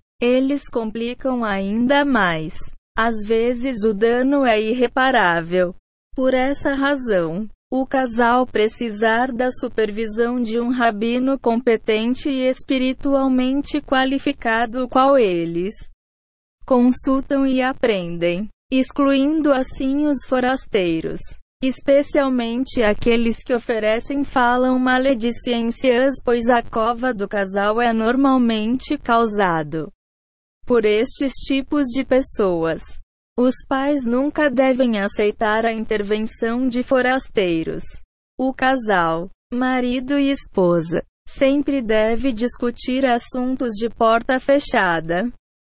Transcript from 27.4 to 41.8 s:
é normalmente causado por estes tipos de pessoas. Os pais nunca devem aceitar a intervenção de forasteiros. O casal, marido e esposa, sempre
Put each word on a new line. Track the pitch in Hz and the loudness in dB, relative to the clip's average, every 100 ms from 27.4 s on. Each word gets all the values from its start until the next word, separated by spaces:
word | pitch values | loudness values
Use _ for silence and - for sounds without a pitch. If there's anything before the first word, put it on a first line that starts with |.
| 196 196 202 220 | -2 0 0 2
é | 240 | 0
normalmente | 226 220 262 277 262 240 220 214 262 - 294 | 2 0 2 4 4 2 0 -2 -4 -4 -4
causado | - 233 233 208 190 165 151 160 143 - _ _ _ _ _ _ - | 2 2 2 2 0 0 -2 -6 -8 -14 _ _ _ _ _ _ 0
por | 240 | 2
estes | 214 208 254 - 277 | 4 2 0 -2 -4
tipos | - - 269 262 294 269 | -4 -4 -4 -2 -2 0
de | 247 | -2
pessoas. | 262 262 269 - 196 170 160 160 - - - _ _ - | 0 0 0 0 0 0 -2 -4 -8 -14 -16 _ _ 0
Os | 247 254 - | 0 0 -4
pais | 269 277 294 | -2 0 0
nunca | 233 247 285 294 302 | 0 0 0 0 0
devem | 247 262 254 254 214 | 2 2 2 2 0
aceitar | 202 - 208 208 220 214 | -2 0 0 0 0 2
a | 226 | 0
intervenção | 220 226 214 202 214 220 - 226 240 262 | -2 -2 -4 -2 -2 -4 -4 -2 0 0
de | 240 | -2
forasteiros. | 247 262 247 262 - - 180 165 160 160 - - - _ _ - | 0 2 2 0 -2 0 0 0 -2 -6 -8 -12 -18 _ _ -4
O | 262 | -4
casal, | 254 262 269 214 190 165 165 190 - _ | 0 0 2 2 2 2 -2 -6 -14 _
marido | 240 254 254 247 254 254 285 | -4 0 0 0 -2 0 0
e | 277 | 2
esposa, | 277 - - 180 175 165 - - _ - | -2 -4 0 2 2 0 -4 -6 _ -18
sempre | - 269 285 285 277 | 0 2 2 0 -2